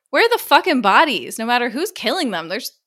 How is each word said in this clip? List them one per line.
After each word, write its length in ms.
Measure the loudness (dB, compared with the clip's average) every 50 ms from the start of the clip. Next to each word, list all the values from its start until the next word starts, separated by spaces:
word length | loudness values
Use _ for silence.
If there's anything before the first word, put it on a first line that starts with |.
| _ -4
"Where 140 | 0 2 2
are 40 | 2
the 80 | 2 0 0
fucking 380 | 2 2 2 4 2 0 2 2
bodies? 560 | 4 6 6 4 4 2 -4 -6 -8 -10 -8
No 80 | -4
matter 220 | -2 0 0 0 -2
who's 220 | -4 -6 -6 -8 -8
killing 380 | -6 -4 -4 -2 -2 -4 -4 -4
them, 160 | -6 -8 -6
there's 240 | -8 -8 -10 -12 _ _ _